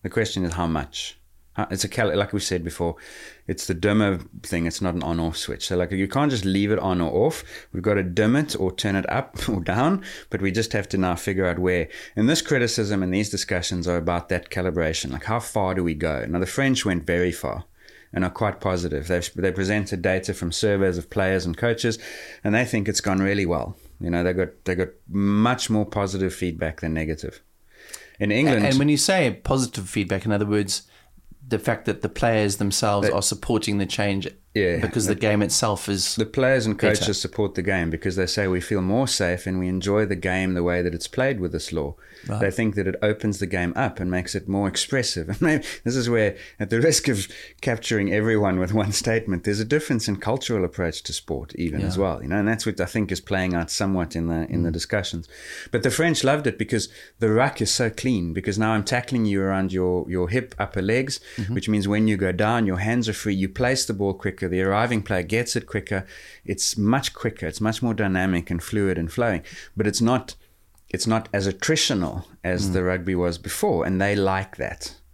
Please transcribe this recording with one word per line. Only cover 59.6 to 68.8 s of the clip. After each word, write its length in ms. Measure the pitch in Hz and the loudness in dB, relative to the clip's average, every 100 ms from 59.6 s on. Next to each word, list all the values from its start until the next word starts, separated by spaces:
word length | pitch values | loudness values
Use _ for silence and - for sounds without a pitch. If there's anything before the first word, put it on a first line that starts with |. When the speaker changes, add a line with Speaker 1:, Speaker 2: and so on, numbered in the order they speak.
| 95 | 0
Speaker 1:
your, 340 | 92 90 90 - | 2 2 0 0
your 180 | 90 87 | -2 0
hip, 240 | 123 127 - | 0 -2 -8
upper 220 | 101 - | -4 -2
legs, 380 | 95 120 135 - - - | 0 0 0 -6 -10 -8
Speaker 2:
Mm-hmm. 160 | 98 | -4
Speaker 1:
which 160 | 104 101 | -2 2
means 180 | 104 98 | 2 2
when 200 | 104 110 | 4 4
you 80 | 101 | 4
go 140 | 95 | 2
down, 320 | 90 107 117 104 | 2 2 2 2
your 140 | 92 | 2
hands 280 | 104 120 110 | 0 0 0
are 60 | |
free, 220 | 101 110 95 | -2 -2 0
you 120 | 95 | 0
place 380 | 95 123 131 - | 0 0 2 0
the 80 | |
ball 200 | 101 101 | 0 0
quicker, 360 | 95 101 92 92 | 0 -4 -4 -2
the 120 | 90 | 2
arriving 400 | 95 101 117 113 | 2 2 2 0
player 200 | 98 95 | 0 -2
gets 320 | 85 113 120 120 | 2 0 0 -4
it 120 | - | -2
quicker. 380 | 104 - 95 92 - - - | -6 -2 -4 -4 -16 -20 -16
It's 340 | - 92 - - | -8 -2 -2 2
much 360 | 104 131 - | 2 2 0
quicker, 340 | - 117 - 85 | -4 -6 -4 -8
it's 140 | - | -2
much 200 | 110 110 | -2 0
more 120 | 120 | -2
dynamic 560 | 110 101 92 95 90 80 | 0 0 2 2 0 0
and 100 | 87 | -6
fluid 360 | - 107 | -2 0